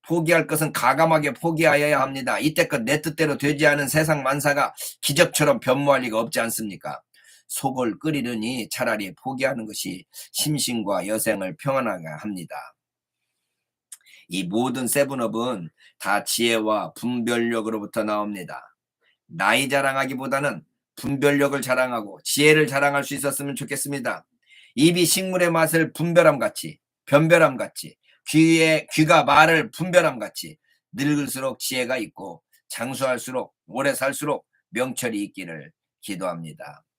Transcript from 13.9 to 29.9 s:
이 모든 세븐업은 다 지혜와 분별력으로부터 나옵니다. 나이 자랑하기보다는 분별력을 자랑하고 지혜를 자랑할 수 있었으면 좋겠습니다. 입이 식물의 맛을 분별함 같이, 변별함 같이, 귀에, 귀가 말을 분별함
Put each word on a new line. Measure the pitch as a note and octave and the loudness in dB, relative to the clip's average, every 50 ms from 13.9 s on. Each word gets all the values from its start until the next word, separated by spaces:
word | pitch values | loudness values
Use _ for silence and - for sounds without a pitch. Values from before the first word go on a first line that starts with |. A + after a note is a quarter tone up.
| - _ _ - - - _ | -20 _ _ -20 -20 -20 _
이 | _ E2+ F#2+ F#2 | _ -6 -6 -4
모든 | E2+ F#2+ A2+ B2 C3 B2 C3 B2+ | -2 -2 -2 0 0 -2 -4 -4
세븐업은 | A2+ - D3 C#3+ C3+ C#3 B2+ A#2 A2 G#2+ A2+ A#2 B2 B2 F#2+ E2+ D#2+ _ _ _ _ _ _ | -2 0 0 0 0 0 -4 -4 -2 -2 -2 -4 -4 -4 -6 -10 -14 _ _ _ _ _ _
다 | - G2 G2+ G2+ - | -2 0 0 0 0
지혜와 | - - - A#2 A#2 A#2 A2+ G#2+ G#2+ G#2+ G#2 F#2 E2+ - | -2 -2 0 2 2 2 0 0 0 -2 -2 -2 -6 -10
분별력으로부터 | - - A#2+ B2 B2 A2+ A#2 A#2+ A#2 A#2 A#2 A#2 A2+ G#2+ A2 A2 G#2+ G#2 G#2 - A#2 G#2+ | -8 -6 -4 -4 -2 -2 -2 0 0 0 0 -2 -2 -4 -4 -6 -6 -8 -6 -6 -4 -4
나옵니다. | G#2+ G#2+ G#2 G#2 G#2 G#2 F#2+ F2 D#2 D2+ - - _ _ _ _ _ _ _ _ _ _ _ _ | -2 -2 -4 -4 -6 -8 -10 -12 -14 -14 -16 -18 _ _ _ _ _ _ _ _ _ _ _ _
나이 | _ - - F#2+ G2+ A2+ B2+ C#3 B2+ | _ -6 0 2 2 4 2 2 2
자랑하기보다는 | C#3 C#3 C#3 C#3 C3+ C3+ C#3 C3 C3+ B2+ C3+ C3 C3+ C#3 C#3+ D3 - - - _ _ _ _ _ _ | 0 2 2 2 0 0 -2 -2 -4 -6 -4 -2 -2 0 -2 -2 -4 -6 -12 _ _ _ _ _ _
분별력을 | - - - C#3 C#3 C#3 C#3+ C#3+ C#3 C#3+ C#3 C#3 C#3 | -10 -6 -4 -2 2 4 4 4 4 2 2 0 -2
자랑하고 | A#2 B2 B2+ B2+ B2+ B2+ B2 A2+ G#2 G2 F#2 - _ | -2 0 0 0 0 0 -2 -6 -6 -8 -16 -12 _
지혜를 | - - C3+ C#3+ D3+ D#3 D#3 D3+ | -4 0 4 6 6 8 6 4
자랑할 | B2 C#3 C#3 C#3+ C#3+ C#3+ C#3 C3+ | 2 2 0 0 2 0 0 -4
수 | - C#3+ | -4 -6
있었으면 | C3+ B2 C#3+ C3+ - C#3+ C#3 C#3 | -4 -2 -4 -4 -2 -6 -6 -6
좋겠습니다. | - D#3 - C#3 C3+ - C#3+ C#3+ C#3 A#2 A#2+ G2 - _ _ _ _ _ _ - - _ _ _ | -8 -6 -6 -6 -6 -6 -6 -6 -6 -4 -6 -6 -8 _ _ _ _ _ _ -20 -20 _ _ _
입이 | A#2 C#3+ E3+ F3 F3+ F3 | 4 4 4 6 4 2
식물의 | E3 - F#3+ F#3+ F#3 F#3 F3+ F3 E3+ | 2 2 0 -2 -2 0 2 2 2
맛을 | E3 E3 D#3+ D#3 D#3+ E3 D#3+ B2 - | 4 2 2 2 2 2 0 0 -2
분별함 | - D#3 E3+ E3+ E3+ E3+ D#3 C#3+ C3 | -4 -2 4 4 8 8 8 6 6
같이, | A2+ G#2 - - - D#2 - _ _ _ _ _ _ | -2 -4 -4 -6 -12 -12 -14 _ _ _ _ _ _
변별함 | - C#3 D3 D#3+ D#3+ E3+ E3+ E3 D3 C3+ | 4 4 4 6 6 6 6 6 4 4
같이, | A#2 G#2 F2 _ - - D#2+ - _ _ _ _ _ _ | 0 -8 -8 _ -14 -16 -16 -16 _ _ _ _ _ _
귀에, | - - D#3 D#3+ E3 E3 E3 D#3+ D#3+ D#3 D3+ - _ - | 0 4 4 6 6 6 4 4 4 2 0 -2 _ 0
귀가 | - D#3 D#3 F3 D#3 C#3 | 0 4 6 6 6 6
말을 | C3 C#3+ D3+ D#3 D#3+ E3 D#3+ C#3+ A2+ | 6 6 6 8 6 6 2 0 -2
분별함 | - - D#3+ F#3 | -6 -8 -6 4